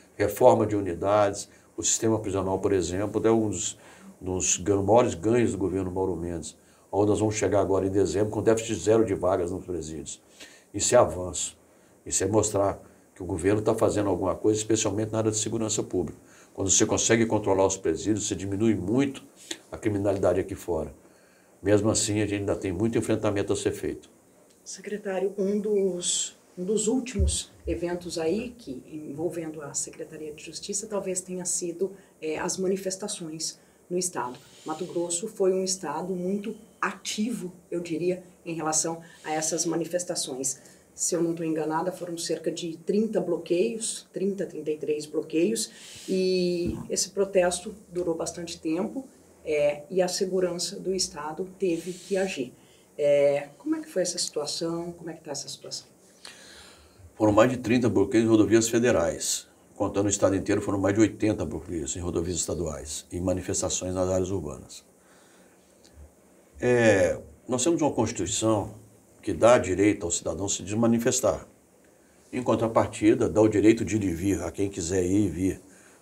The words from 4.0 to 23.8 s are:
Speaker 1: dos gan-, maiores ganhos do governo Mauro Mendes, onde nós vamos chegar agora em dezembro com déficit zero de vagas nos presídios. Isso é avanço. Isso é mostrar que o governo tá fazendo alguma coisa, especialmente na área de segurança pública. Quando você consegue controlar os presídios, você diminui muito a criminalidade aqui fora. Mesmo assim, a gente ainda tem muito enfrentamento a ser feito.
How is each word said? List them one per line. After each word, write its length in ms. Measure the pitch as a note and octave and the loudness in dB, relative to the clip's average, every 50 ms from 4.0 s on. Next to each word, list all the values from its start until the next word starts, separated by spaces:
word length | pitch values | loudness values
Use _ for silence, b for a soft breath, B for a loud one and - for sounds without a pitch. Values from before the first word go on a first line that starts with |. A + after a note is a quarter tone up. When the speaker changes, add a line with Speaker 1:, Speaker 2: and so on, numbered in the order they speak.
| B B B - | B B B -10
Speaker 1:
dos 360 | - F#2+ F#2 F#2 F2 - - | -6 -4 -4 -2 0 0 0
gan-, 240 | - F#2 E2 G2+ G2 G2 | 0 0 2 2 2 4
maiores 320 | G2 G#2+ A#2+ B2 A2 F2+ | 6 6 6 6 4 2
ganhos 360 | E2 E2+ G#2+ A2+ B2 A#2 G2+ | 0 0 2 4 4 4 2
do 80 | F#2 F#2 | 2 0
governo 320 | G2 F#2 F2 F#2+ F#2+ F#2 | -2 0 0 -2 -2 -2
Mauro 240 | F2+ F#2+ F#2+ F#2 F2+ | -2 -2 -2 -2 -2
Mendes, 420 | E2 E2+ E2+ F2 E2 D#2+ - - b b b b b b b - | -2 -4 -6 -6 -6 -8 -10 -14 b b b b b b b 0
onde 180 | G2 G#2 G#2 | 2 4 4
nós 80 | G#2+ G2+ | 4 4
vamos 160 | A2 G#2+ G#2 | 2 2 0
chegar 260 | - G#2 F#2+ G2 G2+ | 0 0 2 2 2
agora 260 | F#2+ F2+ F#2+ F#2+ F#2 | 4 4 2 2 2
em 40 | F#2+ | 2
dezembro 400 | F#2+ G2+ G2 F2+ D#2 F#2+ G#2+ G#2+ | 2 2 2 2 2 0 0 0
com 100 | - G#2+ | 0 0
déficit 360 | G2 A2 A2+ A2 - - A2 | 2 4 4 2 2 -2 -6
zero 280 | F#2+ - G#2 A2 A2+ A2 | -2 2 4 4 4 4
de 100 | F#2+ G2 | 4 2
vagas 360 | - - F2+ F#2+ F#2+ F2+ E2+ | 0 2 2 2 2 0 -2
nos 140 | F#2 F#2 - | -4 -6 -6
presídios. 560 | - F2+ E2+ D#2 D2+ D#2+ D2+ C#2+ C#2+ - B B B B B B B B B B B - | -6 -6 -6 -6 -8 -8 -10 -10 -12 -14 B B B B B B B B B B B -6
Isso 220 | G2+ - - - | -4 0 4 6
é 40 | B2 | 6
avanço. 600 | A2+ F2 - F2+ F2+ F2+ E2 - - - - b b b b b b b b b _ | 6 6 2 -2 -6 -6 -6 -6 -8 -8 -10 b b b b b b b b b _
Isso 160 | - - - - | -4 -2 0 0
é 40 | F#2+ | 2
mostrar 520 | G#2 A2 G2+ - - G2 G2+ G2 - B B B B B B B _ | 4 2 2 2 2 2 2 2 0 B B B B B B B _
que 60 | - F#2+ | -12 -6
o 40 | |
governo 340 | E2+ F#2+ E2+ E2 F#2+ G#2+ G#2+ | -4 -4 0 2 4 4 4
tá 140 | G#2 A2+ A2 | 4 2 2
fazendo 340 | - A2+ G2+ E2+ G2+ G2+ G2 | 4 4 2 4 2 2 2
alguma 280 | F#2 F2 F#2+ F#2 E2+ | 0 0 0 0 -2
coisa, 220 | - - G#2+ G#2+ G#2+ | 2 2 2 4 2
especialmente 520 | G#2+ - A2+ A2 - A2 G2 G2+ A2 G#2+ | 2 2 2 2 2 0 0 -2 -2 -2
na 80 | G#2+ A2+ | -2 0
área 120 | A2 A2 G#2+ | 0 0 0
de 60 | G#2+ | 0
segurança 440 | - A2 A2 A#2 A2+ G#2+ - - A#2 | -2 -2 -2 -2 -2 -2 -2 -2 -4
pública. 360 | - - F#2 F2 - - B B B B B B B B | -2 -2 -2 -2 -2 -6 B B B B B B B B
Quando 160 | - F#2+ F#2+ | -4 0 2
você 160 | F2 - A2+ | 4 4 4
consegue 400 | G#2+ - G2 - - A#2 A#2 A#2 | 4 4 2 2 4 4 4 4
controlar 400 | A2 A#2 G#2+ - G2 F#2+ F#2 G2 | 4 2 0 2 2 4 4 4
os 100 | F#2+ F#2+ | 2 2
presídios, 520 | - - F#2+ D#2+ D#2 E2 F#2 G#2+ G#2 G2 - | 0 -2 -2 -2 0 0 -2 -2 0 -2 -4
você 80 | G#2 | -4
diminui 400 | F2+ F2+ G2 G2+ F#2+ A2 A2+ G#2+ | -4 -4 -4 -2 2 2 2 2
muito 480 | F#2 F2 F#2 A2 B2+ C#3 C#3+ - - - B B B B B B B B - - | 2 0 0 2 2 2 0 -2 -6 -14 B B B B B B B B -12 -14
a 40 | |
criminalidade 640 | G2 - G#2+ G#2 G2 G2+ G2+ F#2+ F#2+ F#2 F#2+ F2+ F#2 | -6 -4 -2 -2 0 0 0 0 2 2 2 2 2
aqui 160 | F2+ - G2 | 0 -2 -6
fora. 400 | - - - E2+ D#2+ - D2+ - b b b b b b b b b b b b b | -8 -6 -4 -4 -4 -4 -6 -10 b b b b b b b b b b b b b
Mesmo 300 | - F#2+ G#2 G#2 G2 G#2+ | 2 4 4 4 4 4
assim, 320 | G#2 G2 - - G#2 G#2 G#2+ | 2 2 0 0 0 0 0
a 40 | |
gente 100 | G2+ G2+ | 0 0
ainda 180 | G2+ G2+ G2 F#2+ | -2 0 -2 -2
tem 180 | - - G2 F2+ | -2 -2 -4 -2
muito 240 | E2+ G#2 A2+ A#2 | 0 0 0 0
enfrentamento 560 | A#2 G#2+ - A2+ G2+ G2+ A2 G2+ G2+ G2 - G2+ | 0 0 0 0 0 0 0 0 0 0 0 -2
a 40 | |
ser 160 | G2 - G#2 - | -2 0 -2 -2
feito. 360 | - | -2